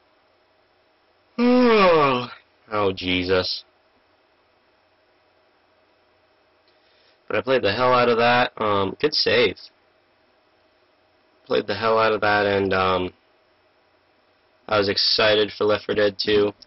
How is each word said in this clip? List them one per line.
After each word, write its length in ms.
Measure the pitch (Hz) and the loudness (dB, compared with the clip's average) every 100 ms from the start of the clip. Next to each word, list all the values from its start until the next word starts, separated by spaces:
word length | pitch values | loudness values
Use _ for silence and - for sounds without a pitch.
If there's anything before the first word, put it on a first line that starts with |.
| _ _ _ _ _ _ _ _ _ _ _ _ _ - | _ _ _ _ _ _ _ _ _ _ _ _ _ -2
<sighs> 960 | 240 247 247 220 185 160 139 123 120 - _ _ - | 2 4 4 4 4 4 2 0 -4 -14 _ _ -8
Oh, 220 | 107 101 | -4 -2
Jesus. 720 | 95 90 90 87 92 90 - - _ _ _ _ _ _ _ _ _ _ _ _ _ _ _ _ _ _ _ _ _ _ _ _ _ _ _ _ _ _ _ _ _ _ _ - | -4 -4 -4 0 0 -2 -8 -14 _ _ _ _ _ _ _ _ _ _ _ _ _ _ _ _ _ _ _ _ _ _ _ _ _ _ _ _ _ _ _ _ _ _ _ -8
But 100 | 107 | -6
I 40 | |
played 220 | 120 131 | 0 0
the 100 | 98 | 0
hell 220 | 110 127 | 0 2
out 160 | 123 120 | 2 2
of 80 | 113 | 2
that. 340 | 120 123 123 - | 2 2 -2 -4
Um, 340 | 107 101 98 - | -2 -2 -4 -4
good 140 | 151 | -4
save. 420 | - - 107 107 - - _ _ _ _ _ _ _ _ _ _ _ _ _ _ _ _ _ - | -2 0 2 0 -2 -14 _ _ _ _ _ _ _ _ _ _ _ _ _ _ _ _ _ -6
Played 200 | 127 - | -4 -4
the 100 | 101 | -4
hell 220 | 113 113 | -2 0
out 140 | 110 | 0
of 80 | 107 | 0
that, 240 | 104 104 | 0 0
and, 300 | 101 101 98 | 0 0 0
um, 380 | 95 92 92 92 - _ _ _ _ _ _ _ _ _ _ _ _ _ _ - | 0 0 -2 -4 -10 _ _ _ _ _ _ _ _ _ _ _ _ _ _ -4
I 100 | 107 | -2
was 140 | 98 | 0
excited 640 | 95 - - 107 107 101 - | -2 -2 0 2 2 -2 -2
for 80 | |
Left 220 | 104 104 - | -2 -2 -2
four 80 | |
Dead 220 | 107 104 101 | -2 -2 -2
two. 340 | - 104 104 - | -2 0 0 -4